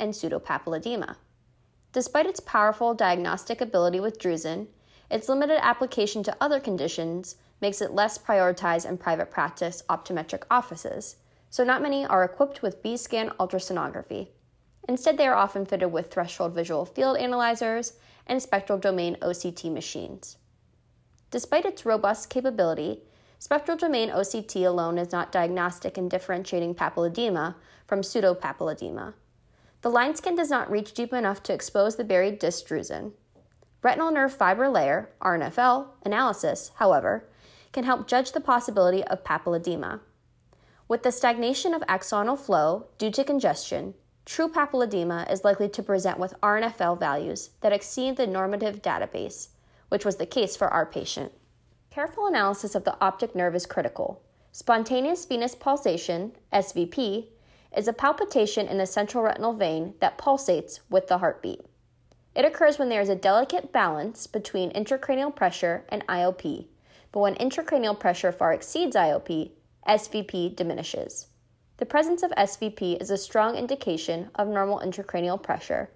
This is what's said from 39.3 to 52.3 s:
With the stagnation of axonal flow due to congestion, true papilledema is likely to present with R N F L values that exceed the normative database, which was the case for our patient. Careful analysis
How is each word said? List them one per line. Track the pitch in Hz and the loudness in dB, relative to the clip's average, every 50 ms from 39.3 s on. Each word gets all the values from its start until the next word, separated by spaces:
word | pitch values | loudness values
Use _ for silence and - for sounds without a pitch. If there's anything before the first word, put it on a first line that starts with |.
| 156 160 - 175 170 165 170 180 170 151 - 90 - 214 - _ _ _ _ _ _ _ _ _ _ _ _ _ _ _ _ _ | -4 -2 0 -2 -2 0 0 -2 -4 -4 -4 -6 -8 -10 -12 _ _ _ _ _ _ _ _ _ _ _ _ _ _ _ _ _
With | 226 240 - | -4 0 2
the | 254 240 | 0 0
stagnation | - - 247 233 233 233 240 269 269 - 370 330 | 2 2 2 2 2 0 0 0 0 0 0 0
of | 320 - | 0 0
axonal | - 185 185 - - 220 208 208 233 277 | 0 -2 -2 -2 -2 -2 0 0 0 -2
flow | 277 - - 190 160 151 156 175 214 - - _ - | -2 0 2 2 4 4 4 2 0 -4 -10 _ -4
due | 220 220 208 | -4 -2 0
to | - 277 | 0 0
congestion, | 294 285 277 - 185 - - - - - 147 - 190 196 - _ _ _ _ _ | 2 0 2 2 2 0 0 -4 -6 -6 -6 -6 -8 -12 -14 _ _ _ _ _
true | - - - 320 320 | -8 -2 -2 -2 0
papilledema | 320 330 294 285 285 254 240 214 202 180 170 170 175 170 170 - | 2 0 0 2 2 0 0 0 0 0 0 0 -2 -2 -2 -2
is | - 190 - | -2 2 4
likely | 208 196 196 208 202 | 2 4 4 0 -2
to | - - 202 | -2 -6 -2
present | - 196 190 185 190 - - | 0 0 0 2 0 -2 -2
with | 180 190 - - - | -4 -6 -4 0 2
R | 208 208 | 2 2
N | 214 226 | 2 0
F | 233 226 - | -2 -2 0
L | 180 170 175 | 0 0 0
values | 175 170 147 139 147 165 156 - - - - _ _ | 0 0 -2 0 -2 -2 -4 -6 -8 -10 -14 _ _
that | - 214 202 | 2 2 2
exceed | 202 - - - 262 254 262 262 | 2 0 -6 -6 -4 -2 -2 0
the | 262 254 | 0 -2
normative | 202 185 190 190 190 202 202 214 214 202 202 - | 0 0 -2 -2 -2 -2 -2 -2 -4 -4 -4 -4
database, | 185 131 - - - - - - - - - - - _ _ _ _ _ _ _ _ | -4 -2 -2 -4 -4 -6 -8 -8 -8 -10 -12 -16 -18 _ _ _ _ _ _ _ _
which | 208 208 - | -2 0 0
was | 208 190 | -2 -2
the | 190 165 | -2 -4
case | - - 269 - - - | -4 0 0 0 0 0
for | - 202 | 0 0
our | - - 165 156 | 2 2 2 0
patient. | - - - - - - - - - - _ _ _ _ _ _ _ _ _ _ _ | 0 -4 -8 -8 -6 -6 -8 -8 -10 -10 _ _ _ _ _ _ _ _ _ _ _
Careful | - 294 294 320 - 440 415 | -8 -6 -6 -6 -4 -2 0
analysis | 403 | 0